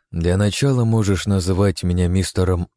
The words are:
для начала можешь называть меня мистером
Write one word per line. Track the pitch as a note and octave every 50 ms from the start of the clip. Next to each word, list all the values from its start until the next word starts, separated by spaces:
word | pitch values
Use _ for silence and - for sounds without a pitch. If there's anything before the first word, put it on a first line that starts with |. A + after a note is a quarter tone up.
| _ _
для | - E2+ E2 F2 F2+
начала | G2 G#2 G#2 - - C#3 C#3 C3 B2 A#2
можешь | A2+ A2 A2+ G#2 G2+ G2 F2 -
называть | G2+ G2 F#2+ E2+ F#2+ F#2 F2+ G2+ G2 F2 - -
меня | F2+ F2 F2+ F2
мистером | F2 F2+ F#2+ F2+ - - F#2+ F#2 F#2 F2+ F2 E2+ - _